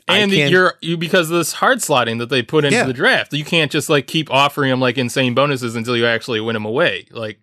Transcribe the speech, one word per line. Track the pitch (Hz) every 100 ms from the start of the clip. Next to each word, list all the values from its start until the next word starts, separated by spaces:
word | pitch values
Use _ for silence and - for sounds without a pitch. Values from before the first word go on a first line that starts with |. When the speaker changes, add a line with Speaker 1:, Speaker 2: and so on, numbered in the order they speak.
| -
Speaker 1:
I | 196
Speaker 2:
And | 202
Speaker 1:
can | 196 143
Speaker 2:
you're, | 185 180 -
you, | 165 170
because | 165 190 160
of | 170
this | 160
hard | - 214 262
slotting | - 131 117 113
that | 120
they | 135
put | - 156 143
into | 233
Speaker 1:
Yeah. |
Speaker 2:
the | 135
draft, | 123 233 175 104
you | 147
can't | 147 170 147
just, | 156 -
like, | 147 -
keep | 160 147
offering | 135 143 - 135
'em, | 127
like, | 127 123
insane | 120 139 127
bonuses | 123 147 131 120 117
until | 117 120
you | 117
actually | 113 - 110
win | 113 110
'em | 107
away. | 127 170 92 -
Like, | 117 110 -